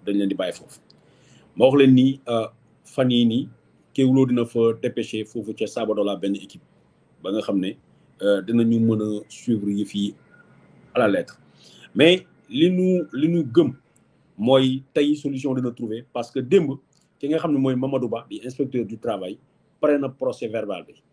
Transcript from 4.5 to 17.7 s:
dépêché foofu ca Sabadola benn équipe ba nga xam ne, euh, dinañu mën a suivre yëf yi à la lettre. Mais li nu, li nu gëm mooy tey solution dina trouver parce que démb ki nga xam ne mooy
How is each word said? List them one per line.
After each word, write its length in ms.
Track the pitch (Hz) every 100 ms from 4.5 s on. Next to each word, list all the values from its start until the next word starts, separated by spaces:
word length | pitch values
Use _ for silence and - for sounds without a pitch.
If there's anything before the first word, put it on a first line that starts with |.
| 117 113 113
dépêché 440 | 123 120 110 107 107
foofu 280 | 117 104
ca 140 | 107 107
Sabadola 480 | - 110 104 101 95
benn 200 | 98 98
équipe 260 | 98 - _ _ _ _ _ _
ba 80 | 92
nga 100 | 107
xam 180 | 104 101
ne, 140 | 92 117 _ _ _ _
euh, 200 | 101 101
dinañu 380 | 92 117 117 117
mën 220 | 113 110
a 200 | 107 104 -
suivre 400 | - - 113 101
yëf 240 | 101 101 101
yi 200 | 101 - _ _ _ _ _ _ _
à 60 | 120
la 80 | 113
lettre. 320 | 95 85 - _ _ - - -
Mais 320 | - 156 185 - _ _
li 200 | 120 175
nu, 320 | 185 185 180 151
li 140 | 127 156
nu 160 | 170
gëm 300 | 135 117 147 - _ _ _ _ _ -
mooy 460 | 110 135 131 131 135
tey 220 | - 147 147
solution 380 | 143 135 135
dina 180 | 131 123
trouver 340 | 117 117 110 123
parce 180 | 123 117
que 80 | 135
démb 320 | 123 190 151 135 _ _ _ _
ki 80 | 139
nga 100 | 160
xam 140 | 165
ne 60 | 143
mooy 160 | 131